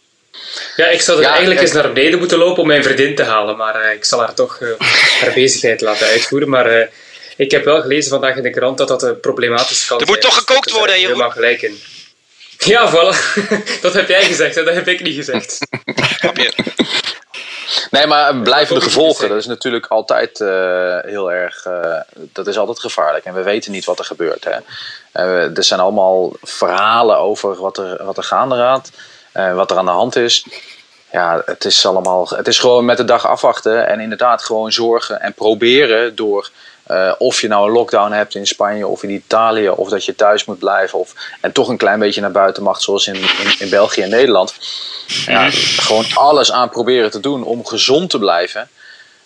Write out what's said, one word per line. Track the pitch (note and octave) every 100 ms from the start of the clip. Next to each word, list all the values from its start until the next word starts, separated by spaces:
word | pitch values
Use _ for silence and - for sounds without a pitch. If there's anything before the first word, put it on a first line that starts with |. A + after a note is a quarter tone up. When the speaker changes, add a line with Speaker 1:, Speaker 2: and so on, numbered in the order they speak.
| _ _ _ - - - - -
Speaker 1:
Ja, | E3
ik | E3+
zou | - E3+
er |
Speaker 2:
Ja, | C#3
Speaker 1:
eigenlijk | D#3 F3+ D3+
Speaker 2:
eh, | B2+
Speaker 1:
eens |
naar | D3+ -
beneden | B2+ D3+ F3
moeten | F3 E3+
lopen | E3+ F3+
om | D#3
mijn | D3
vriendin | C3+ B2+ C#3+
te | C#3+
halen, | A#2+ A2 G#2 G#2+
maar, | A2
eh, | A2 A2
ik | G#2+
zal | - B2
haar | A2+
toch, | - B2+ -
eh, | A#2+ A2 - - - -
haar | A#2+
bezigheid | B2+ C3+ - B2 A2+
laten | A2 G#2+ G#2+
uitvoeren. | A2+ - C#3 C#3+
Maar, | C3 A2+
eh, | A2+ A2+ - - - - -
ik | C3+
heb | D3
wel | C#3+ D#3
gelezen | C#3 D3 C#3
vandaag | C3+ C3 C3
in |
de | B2
krant | B2 B2 C#3
dat | C3+
dat | B2+
een | B2+ A2+
problematische | - B2+ A#2+ A#2 B2+ - -
kant | A#2+
Speaker 3:
Er | D#3+
moet | G#3+
Speaker 1:
is. |
Speaker 3:
toch | B3
gekookt | A#3+ A3+ C4
Speaker 1:
Dus | -
daar | A3+
Speaker 3:
worden, | G#3 F#3
Speaker 1:
heb |
je | F#3 B2
Speaker 3:
Jeroen? | A#2+
Speaker 1:
helemaal | A#2+
gelijk | A#2 B2
in. | A2 G2+ - - - _ _ _ - -
Ja, | - A#3 A3+
voilà. | D#3+ F#3 - - G#3+ G3+
<laughs> | G3+ - -
Dat | F3+
heb | F#3 F#3+
jij | F#3
gezegd, | G3 D#3+ D3
hè? | E3
Dat | D#3+
heb | F3 F3+
ik | F3+
niet | F3
gezegd. | C#3+ C3+ A#2+ - - - -
Speaker 3:
<laughs> | - - - -
Snap | F3 -
je? | B2 - - - - - - - - - - - - - -
Speaker 2:
Nee, | C3+ D3+
maar | D3 D3 C3
blijvende | A2+ C#3
Speaker 1:
Dat | D3
moet | E3+
ik |
Speaker 2:
gevolgen, | - B2+ D#3+
Speaker 1:
zeggen. | - G#2+
Speaker 2:
dat | G#2
is | A2+
natuurlijk | A#2 C3+ A#2 -
altijd, | F#2+ - - A#2 -
eh, | G2+ F#2+ F#2 F2+ F2+ F2+
heel | - G2+ F#2
erg, | F2+ F2+ -
eh, | F#2 F2+ E2 D#2+ - - D#2
dat | - G2
is | G#2
altijd | G2+ A#2
gevaarlijk. | A#2 - D2+ D#2
En | F#2
we | F#2
weten | F#2+ G#2+ G#2+
niet | G2
wat | F2 F2+
er |
gebeurt, | - - E2 -
hè. | - - - - - - -
Eh, | - F2+ F2+ D#2+ E2
er |
zijn | F#2 F#2+
allemaal | F#2 G#2 F#2+ F#2+ F2 -
verhalen | - - F#2+ F2+ G#2+ A#2 A#2 E2+
over | F#2 G#2+ G2+ F#2
wat | F#2+ G2
er, | F#2+ F#2
wat | F#2+ F#2+
er |
gaande | - F#2 C3
gaat, | B2 B2 C3 - - - - _
eh, | - F#2+
wat | F2+ F#2+
er | F#2
aan |
de | F#2
hand | F2 A#2+ B2
is. | A#2+ - - - - - _ _ _
Ja, | F2 F2 E2 -
het | -
is | G2+ - G2+
allemaal, | F#2 F#2 F#2 F2 -
het | -
is | A2+
gewoon | B2+ B2
met | A#2+ A#2+
de |
dag | A#2 A#2 -
afwachten | - B2 A#2 A2 A2+ -
en | G#2+
inderdaad | A2 G#2 B2 A#2
gewoon | - A2 A2
zorgen | A2+ A#2 A#2 - G#2+
en | G2+
proberen | - G#2+ A2 A#2 C3 C#3 A2+ A#2 A2
door, | G#2+ G2+ - - - - -
eh, | F#2 F#2 -
of | B2+ -
je | A2+
nou | G#2 G#2
een |
lockdown | A#2 A2+ G#2+ G#2
hebt | G#2+ G#2
in | G2+ G2+
Spanje | - G#2 G#2+ G2
of | F#2+
in | G2+
Italië, | G2+ - A2+ A2+ A2+ G2
of | F2+ F#2+
dat | G2+
je | -
thuis | F#2 G#2 G#2
moet | - F#2
blijven, | F#2+ G2 F#2+ F2+
of, | F2+ - - -
en | F#2
toch | C#3 C3
een | A#2
klein | G2+ G#2+
beetje | G#2 G#2
naar | G2+
buiten | F#2+ G2 F#2+
mag, | G2 F#2
zoals | - G2 G#2
in, |
in, | F#2+ F#2+ - G2+ -
in | G2
België | G2 G#2+ -
en | F#2+
Nederland. | A2+ C3+ G2 G2 - - - - - - - -
Ja, | G2 F2+
Speaker 3:
Mhm. | F2+ - -
Speaker 2:
gewoon | - A2 A2+
alles | - C#3 D3 B2
aan | B2 A#2+
proberen | A#2 A#2 B2+ G#2+
te | G#2+
doen | C#3 C#3
om | A2 A#2+ A2
gezond | A2 A#2+ C#3 F#3
te | C3
blijven. | F#2+ E2+ F2+ G#2 A#2+ _ - - - _